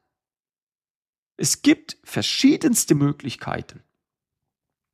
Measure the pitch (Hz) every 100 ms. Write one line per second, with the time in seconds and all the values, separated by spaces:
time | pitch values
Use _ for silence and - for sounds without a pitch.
0 | _ _ _ _ _ _ _ _ _ _
1 | _ _ _ - - - 285 - - -
2 | - - - - 262 - 311 233 - 147
3 | 143 147 135 - - - - 120 - _
4 | _ _ _ _ _ _ _ _ _